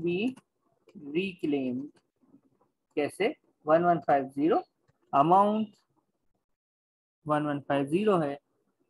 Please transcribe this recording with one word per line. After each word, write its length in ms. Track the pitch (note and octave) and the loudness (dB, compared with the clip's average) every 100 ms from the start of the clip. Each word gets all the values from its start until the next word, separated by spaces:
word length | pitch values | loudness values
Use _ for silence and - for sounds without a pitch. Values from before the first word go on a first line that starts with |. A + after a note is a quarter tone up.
be 160 | E3+ F3+ B3+ C4 _ _ _ _ _ - C#3+ D#3+ | -4 -2 -4 -8 _ _ _ _ _ -20 -8 -6
reclaimed। 720 | G3 F3+ D#3 C#3+ B2+ B2+ D4 _ _ _ _ _ _ _ _ _ _ D3+ | -6 -6 -4 -4 -4 -6 -10 _ _ _ _ _ _ _ _ _ _ -6
कैसे? 360 | C#3+ - A3 - _ _ D3+ | -6 -2 -4 -4 _ _ 0
one 180 | D#3+ | 2
one 160 | F3 E3+ | 4 0
five 280 | - C#3+ C3+ | 2 0 0
zero, 320 | C#3 D#3+ E4 - _ _ _ - | -2 0 0 -2 _ _ _ -2
Amount 540 | C#3 D#3 F#3+ G#3 G#3+ G#3+ _ _ _ _ _ _ _ _ _ _ _ _ _ _ _ D3+ | 2 4 4 4 0 -6 _ _ _ _ _ _ _ _ _ _ _ _ _ _ _ -4
वन 200 | D3+ D3+ | -2 -2
वन 140 | C#3+ | -6
फ़ाइव 260 | - C#3+ C#3 | -2 -2 0
ज़ीरो 320 | F3 G#3+ F3+ | 0 2 2
है, 200 | C#3+ C#3 _ _ _ _ | 0 -6 _ _ _ _